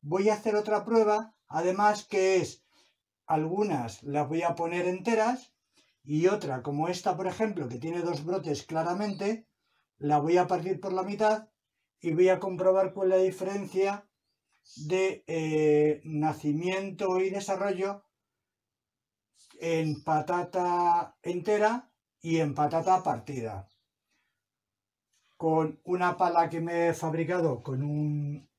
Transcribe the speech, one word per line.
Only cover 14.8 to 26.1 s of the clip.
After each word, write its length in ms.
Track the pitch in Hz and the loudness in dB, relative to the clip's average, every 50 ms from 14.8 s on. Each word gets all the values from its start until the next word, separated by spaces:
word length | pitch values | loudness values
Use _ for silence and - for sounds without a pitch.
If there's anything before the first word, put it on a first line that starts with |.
| 151 151 180 185 190 190 - - _ | -6 -2 0 0 0 0 -2 -6 _
eh, 760 | - 160 165 160 156 156 156 151 151 151 147 151 151 151 147 - | -6 -4 -2 -2 0 0 2 4 4 6 6 4 4 2 -2 -6
nacimiento 1120 | 160 156 147 151 156 151 - - 147 147 156 170 180 190 190 196 196 - - 202 190 185 185 | -8 -4 -2 -2 -2 -2 -2 -2 -2 -2 0 -2 -2 -2 -2 -4 -6 -8 -4 -2 0 0 0
y 100 | 190 190 | 0 0
desarrollo 800 | 185 202 190 - 196 180 196 202 190 180 190 196 196 202 _ _ _ _ _ _ _ _ _ _ _ _ _ _ _ _ _ _ _ _ _ _ _ _ _ _ _ _ _ _ - - | -2 -4 -4 -4 -4 -2 -2 -2 -2 -2 -4 -4 -4 -8 _ _ _ _ _ _ _ _ _ _ _ _ _ _ _ _ _ _ _ _ _ _ _ _ _ _ _ _ _ _ -16 -8
en 420 | - 165 165 160 160 156 147 - - | -2 0 0 2 2 0 -2 -4 -2
patata 1120 | - 160 156 151 - 175 175 175 - - 185 175 175 175 175 175 - - 214 - - _ _ - | 0 0 0 0 0 -2 -2 -2 -2 -2 -2 0 2 2 2 4 4 4 2 2 -2 _ _ -6
entera 680 | 175 180 180 165 208 208 208 208 214 233 247 - _ _ _ _ _ _ _ | -4 -4 -4 0 0 2 4 4 2 2 0 -8 _ _ _ _ _ _ _
y 180 | - 165 160 165 | -4 -2 0 2
en 140 | 156 147 135 | 2 0 0
patata 480 | 151 151 147 165 165 165 190 185 180 | 0 0 0 0 0 2 2 2 2
partida. 680 | - 170 135 113 - - 139 127 113 113 107 98 98 _ _ _ _ _ _ _ _ _ _ _ _ _ _ _ _ _ _ _ _ _ _ _ _ _ _ _ _ _ _ _ _ _ _ | 2 -2 -4 -4 -6 -8 -8 -6 -6 -6 -8 -10 -12 _ _ _ _ _ _ _ _ _ _ _ _ _ _ _ _ _ _ _ _ _ _ _ _ _ _ _ _ _ _ _ _ _ _
Con 440 | _ 160 160 160 160 160 156 - - _ | _ 0 2 2 2 2 0 -4 -8 _
una 320 | - 180 180 180 175 | -4 -2 2 2 0